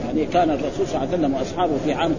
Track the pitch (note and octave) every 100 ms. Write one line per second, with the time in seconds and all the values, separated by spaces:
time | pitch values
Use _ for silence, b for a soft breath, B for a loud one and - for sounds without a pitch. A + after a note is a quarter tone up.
0 | A#2+ D3 D3 F3 D#3+ C#3 C#3+ - F3+ D3+
1 | C3+ F3 C#3+ C3+ C3 E3+ F3 C#3 D3+ C#3
2 | E3